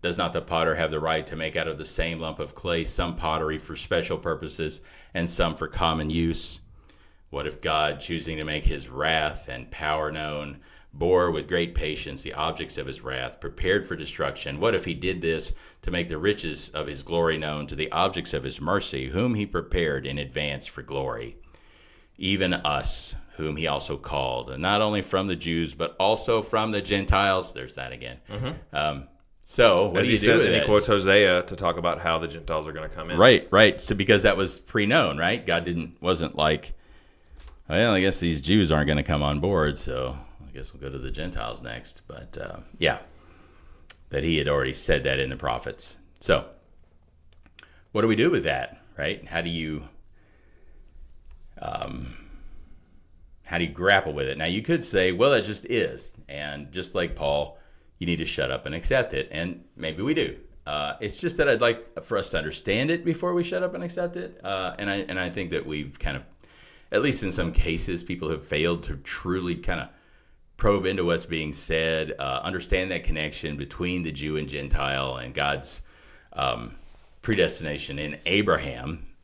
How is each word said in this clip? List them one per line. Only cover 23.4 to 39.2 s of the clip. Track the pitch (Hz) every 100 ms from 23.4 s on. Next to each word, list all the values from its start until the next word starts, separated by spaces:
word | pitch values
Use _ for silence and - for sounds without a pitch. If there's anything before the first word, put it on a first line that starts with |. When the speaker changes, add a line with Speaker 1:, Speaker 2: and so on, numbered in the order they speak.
| 78 76
Speaker 1:
he | 80
also | 71 - 69
called, | - 73 64 62 62
and | 67
not | 90 104
only | 107 104
from | 92 95 98
the | 87
Jews, | 82 82 80
but | 71 80 -
also | 95 - - 113
from | 107 110 110
the | 104
Gentiles." | 95 101 98 104 98 95 90
There's | - 64 -
that | 64
again. | 64 62 65 -
Speaker 2:
Mm-hmm. | 104 127 - -
Speaker 1:
Um, | 73 76 69 67 - _ - -
so, | - 117 90 101
what | 85
Speaker 2:
As | 101
Speaker 1:
do |
Speaker 2:
he |
Speaker 1:
you | 107
do | 104
Speaker 2:
said, | 117
Speaker 1:
with | -
Speaker 2:
and |
he | 107
Speaker 1:
it? |
Speaker 2:
quotes | - 104 104
Hosea | 104 95 98 98 90
to | 87 92
talk | 87 85
about | 87 80
how | 85 80
the | 82
Gentiles | 80 82 78 78
are |
gonna | 78 78
come | 78 80
in. | 87
Speaker 1:
Right, | 117 123 -
right. | 95 107 -
So, | - 101
because | 98 104
that | 101 95
was | 95 -
pre-known, | - 113 104 143 104 73
right? | 85 120
God | - 85
didn't, | 85 85 80 -
wasn't | 85 87 78 -
like, | 78 78 - - - - - _ - - - - -
"Well, | 82 117
I | 98
guess | 95 92
these | 85 78
Jews | 69 107 87
aren't | 78 73
gonna | 76
come | 71 76